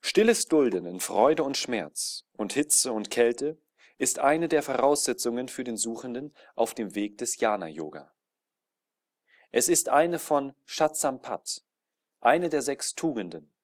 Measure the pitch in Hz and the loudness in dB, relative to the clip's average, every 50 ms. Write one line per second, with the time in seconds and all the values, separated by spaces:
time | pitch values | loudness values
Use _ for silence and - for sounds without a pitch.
0 | - - - 185 214 226 233 - - - 165 156 143 120 101 90 85 87 90 92 | -6 2 2 4 6 6 4 2 2 2 4 4 4 4 2 -2 -4 -6 -8 -8
1 | - - 87 95 110 139 160 156 156 139 139 - - - 123 107 82 73 _ - | -8 -2 2 4 4 4 4 2 0 -2 -4 -6 -4 -4 -4 -4 -4 -6 _ -8
2 | - - - - _ _ _ _ 107 98 - 139 147 147 - - - 135 117 107 | -8 -8 -8 -12 _ _ _ _ -8 -4 -2 -2 0 2 2 2 2 0 -2 -4
3 | 104 - - 123 120 117 120 - 139 147 160 _ _ _ _ _ _ _ _ _ | -6 -4 2 4 4 4 4 0 -4 -6 -6 _ _ _ _ _ _ _ _ _
4 | 135 131 - - - 139 151 165 170 156 160 151 - - 135 117 120 139 147 139 | -2 -2 0 2 2 2 2 2 0 0 0 0 0 0 0 2 4 4 4 4
5 | - - 123 - - 120 117 120 127 127 - - 127 123 117 104 - 117 113 110 | 2 -2 -2 -2 -2 -4 -2 -2 -6 -6 -8 -10 -8 -6 -4 -4 -4 -6 -6 -8
6 | - 123 120 120 143 147 _ _ - - _ - - - - - 113 98 90 101 | -8 -10 -8 -8 -10 -12 _ _ -20 -20 _ -2 -2 -2 -2 -6 -8 -6 -4 -4
7 | 101 104 104 - 120 117 - - - 110 104 104 90 80 76 80 80 76 76 76 | -4 -4 -6 -8 -8 -8 -4 -2 0 0 0 0 -4 -8 -8 -8 -10 -10 -10 -14
8 | 71 73 _ _ _ _ _ _ _ _ _ _ _ _ _ _ _ _ _ _ | -18 _ _ _ _ _ _ _ _ _ _ _ _ _ _ _ _ _ _ _
9 | _ _ _ _ _ _ _ _ _ _ - 120 120 - 175 160 - - - 143 | _ _ _ _ _ _ _ _ _ _ 0 0 2 4 2 2 2 2 4 4
10 | 165 170 175 160 - - 151 143 139 139 - _ _ - - - 156 151 - - | 4 4 0 -4 -2 0 0 0 0 -2 -10 _ _ -14 -2 0 0 0 0 0
11 | - 147 131 127 - 127 113 82 _ - - - _ _ _ _ _ _ _ _ | -2 -2 -4 -4 -8 -10 -10 -10 _ -10 -12 -12 _ _ _ _ _ _ _ _
12 | _ _ _ _ - 120 135 170 180 170 151 147 123 131 139 - - - - - | _ _ _ _ 4 4 4 4 2 0 -2 -2 -2 -2 -4 -4 -6 -10 -8 -2
13 | - 165 139 113 98 87 85 82 - _ _ _ | -4 -2 -2 -2 -6 -6 -8 -14 -16 _ _ _